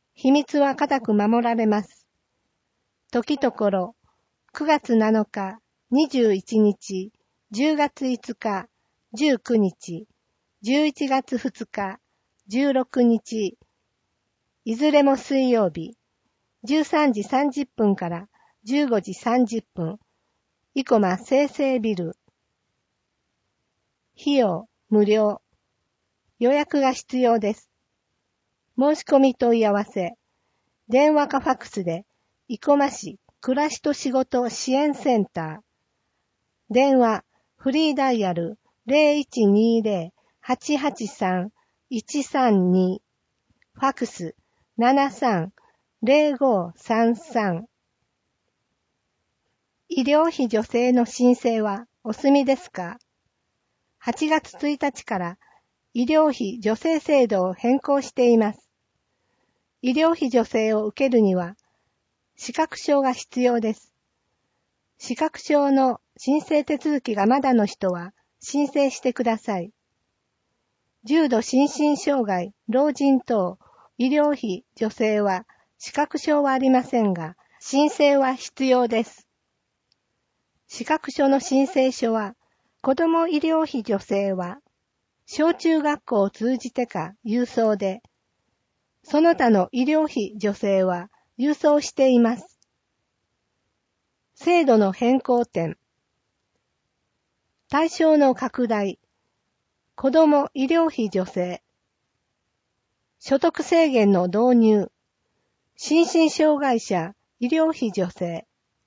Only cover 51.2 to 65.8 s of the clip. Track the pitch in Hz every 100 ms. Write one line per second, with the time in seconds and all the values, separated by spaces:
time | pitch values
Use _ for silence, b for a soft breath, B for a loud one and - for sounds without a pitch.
51.2 | 247 247 240 226 214 202 240 _ 220 220
52.2 | 277 285 262 269 - - 175 247 _ _
53.2 | _ _ _ _ _ _ _ _ - -
54.2 | 311 311 - - 294 294 277 - - 202
55.2 | 175 190 b b b _ _ 233 247 311
56.2 | 311 254 202 240 214 226 330 320 - 285
57.2 | 240 202 185 185 233 269 - 277 269 -
58.2 | 240 233 214 - _ _ _ _ _ _
59.2 | _ _ _ _ _ _ 247 262 320 330
60.2 | 262 240 226 220 220 214 214 - 269 240
61.2 | 202 185 175 202 _ _ _ _ _ _
62.2 | _ _ - 285 320 - - 285 269 247
63.2 | - 247 247 240 214 214 _ _ _ _
64.2 | _ _ _ _ _ _ _ _ - 240
65.2 | 311 - - 294 277 269